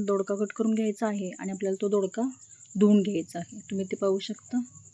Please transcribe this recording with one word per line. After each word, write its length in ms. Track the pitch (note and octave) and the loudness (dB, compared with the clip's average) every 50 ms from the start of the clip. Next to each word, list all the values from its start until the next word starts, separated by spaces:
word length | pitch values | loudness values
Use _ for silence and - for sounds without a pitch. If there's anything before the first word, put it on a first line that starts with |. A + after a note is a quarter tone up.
| G3+ | 0
दोडका 300 | G3+ G3+ G3 F#3+ G3 G3+ | 2 2 0 0 -2 -2
कट 180 | G3 G#3+ G3+ - | -2 -2 -4 -2
करून 180 | - A3+ A3+ A3 | -2 0 2 2
घ्यायचा 320 | A3 A3 G#3+ G#3 - A#3 | 2 0 0 -2 -2 -2
आहे 220 | G#3+ G#3 G3+ F#3 F3+ | -2 -2 -2 -6 -6
आणि 200 | - - - G3 | -8 -8 -8 -8
आपल्याला 260 | F#3+ F#3 G3 F#3+ F#3+ F#3+ | -6 -4 -2 -2 -2 0
तो 60 | G#3 G3+ | 0 0
दोडका 340 | G#3 G3+ F#3+ F#3+ - A3+ A#3+ C4 B3+ - - - - - - - - | 2 2 0 0 -2 -2 -4 -4 -4 -10 -20 -20 -20 -20 -18 -6 2
धुवून 280 | F#3+ G#3+ G#3 G#3 G3+ | 4 6 8 8 6
घ्यायचा 360 | F#3+ G#3 G3 E3 - - - E3+ | 6 4 -2 -4 -4 -4 -8 -10
आहे. 200 | E3+ - - G#3 | -10 -10 -12 -16
तुम्ही 260 | - - G3+ F#3+ F#3+ | -10 -6 -4 -4 -4
ते 100 | F#3+ F#3+ | -4 -4
पाहू 220 | - G3+ G3 F#3+ G3 | -2 0 2 2 0
शकता, 400 | - - G#3 - - - - B3 B3 - - - - - | -2 -6 -10 -12 -10 -6 -4 -4 -4 -6 -12 -20 -20 -20